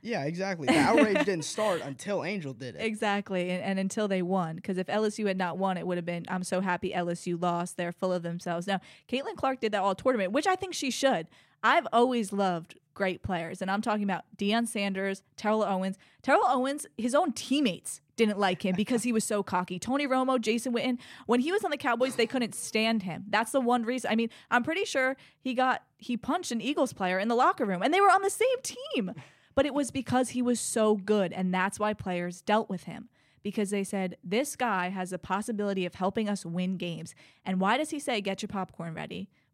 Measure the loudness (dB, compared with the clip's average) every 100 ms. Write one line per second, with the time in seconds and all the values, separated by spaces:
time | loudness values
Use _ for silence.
0 | -6 -2 -2 -2 -4 0 2 4 6 6
1 | 6 4 2 0 -2 -2 0 0 -4 -8
2 | -4 -4 -2 -6 -8 -10 -12 -6 -6 -2
3 | 0 0 -2 -2 -2 -2 -2 -2 -2 -2
4 | 0 0 0 0 -2 -4 -4 -4 -2 0
5 | 0 0 -2 0 -2 0 0 0 -2 -2
6 | -2 -4 -4 -4 -2 0 0 0 -2 -2
7 | -2 -4 -4 0 0 0 -2 -4 -6 -2
8 | -2 -2 -4 -6 -4 -4 -2 -2 -4 -18
9 | -6 -4 -4 -2 -2 0 0 2 2 2
10 | 2 2 2 2 2 0 -2 -4 -4 2
11 | 2 2 -2 -14 _ _ 2 4 4 4
12 | 4 4 0 0 0 0 -6 -18 _ -4
13 | -2 -2 -4 -4 -4 -6 -2 -2 0 0
14 | 0 -2 -6 -4 0 2 0 -2 -2 -2
15 | -2 -4 -8 -4 0 2 2 0 -2 -4
16 | _ _ 2 4 6 2 0 -2 -8 -4
17 | 0 2 2 -2 -2 2 2 0 -8 -16
18 | _ 0 2 4 2 2 0 0 0 0
19 | 2 0 0 -2 0 -2 -2 -4 -2 0
20 | 2 2 2 2 2 0 0 0 0 -2
21 | -6 -10 0 2 2 0 0 -2 0 2
22 | 0 0 0 0 -2 -4 -4 0 2 0
23 | -2 -8 0 0 2 0 2 2 0 -2
24 | 0 0 0 -6 -2 0 0 -2 -2 0
25 | 0 -2 -10 _ -4 0 2 0 -6 _
26 | -6 -4 -2 -2 -2 -4 -2 0 0 0
27 | 0 0 2 4 4 4 0 0 2 6
28 | 6 6 4 2 2 0 -4 -10 -6 -4
29 | -4 -6 -16 _ _ 0 2 0 -2 -4
30 | 0 2 2 0 0 0 0 2 4 4
31 | 2 2 2 0 0 2 0 0 -2 -2
32 | -4 -4 -4 -4 2 2 2 -6 -8 -14
33 | -16 _ _ _ -6 -2 -2 -2 -2 -2
34 | -4 -6 -2 -2 -2 -2 -2 0 -2 -4
35 | -6 -6 -4 -2 -2 -2 -2 -2 -4 -2
36 | -2 0 -2 -2 -4 -2 -2 -2 -6 -8
37 | -10 -16 -20 _ -4 0 2 2 0 -4
38 | -2 -2 -2 -4 -6 -6 -8 -8 -10 -8
39 | -10 -10 -12 _ _